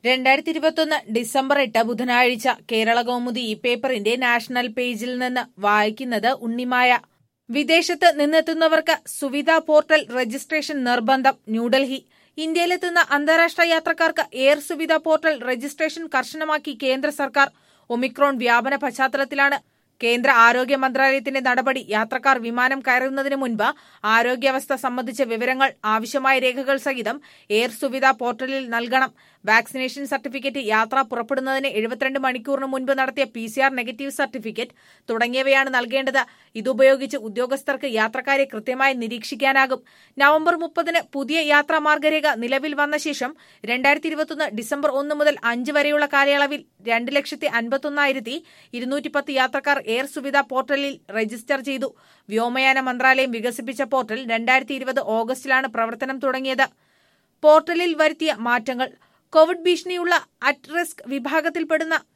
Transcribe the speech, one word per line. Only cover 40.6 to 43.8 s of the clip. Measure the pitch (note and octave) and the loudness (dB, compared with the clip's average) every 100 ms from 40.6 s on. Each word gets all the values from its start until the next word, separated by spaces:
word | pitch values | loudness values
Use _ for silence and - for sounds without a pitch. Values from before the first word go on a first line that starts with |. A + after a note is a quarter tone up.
| E4 E4+ E4 E4+ - | -2 -4 -2 -2 -2
പുതിയ | C#4 C4 D#4+ D4+ | -8 -2 -2 4
യാത്രാ | D4 D4 D#4+ | 2 4 0
മാർഗരേഖ | D4+ D4+ D4+ D#4 D4 A3+ | 2 2 2 2 0 -2
നിലവിൽ | A#3+ C4 D4+ C#4+ | -2 -2 -2 -2
വന്ന | D4 D4+ | -2 -2
ശേഷം | D#4 C#4+ C4 D#4+ _ _ | -4 -6 -6 -8 _ _
രണ്ടായിരത്തി | G3+ B3 | -6 0